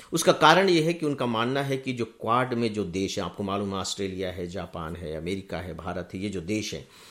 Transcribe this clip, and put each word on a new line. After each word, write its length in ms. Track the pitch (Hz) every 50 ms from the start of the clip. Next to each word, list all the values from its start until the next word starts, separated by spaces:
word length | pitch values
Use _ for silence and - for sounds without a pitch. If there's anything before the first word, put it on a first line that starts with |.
| - - -
उसका 200 | 165 - - 175
कारण 360 | 175 156 151 160 175 196 196
ये 140 | 180 165 156
है 120 | 165 170
कि 120 | 165 160
उनका 200 | 151 143 - 135
मानना 360 | 120 117 110 117 120 135 143 143
है 140 | 135 135
कि 160 | 131 131 131 127
जो 120 | 120 117
क्वाड 500 | 110 - - - 110 113 123 127 123 123
में 180 | 117 117 113 101
जो 120 | 104 101
देश 340 | 87 82 95 98 92 - -
हैं, 60 | 95
आपको 180 | 85 - - 101
मालूम 260 | 98 98 101 104 98
है, 60 | 98
ऑस्ट्रेलिया 580 | 98 92 - - - 101 95 92 90 95 90 90
है, 140 | 90 90
जापान 500 | 87 87 98 87 85 - 85 80 80 85
है, 200 | 87 87 76 78
अमेरिका 420 | 78 78 87 98 95 95 - 90 85
है, 160 | 87 92 82
भारत 360 | 80 85 90 87 90 87 - -
है, 60 | 98
ये 80 | 95 107
जो 120 | 98 95
देश 340 | 80 85 107 107 101 - -
हैं, 140 | 76 69 - - - - -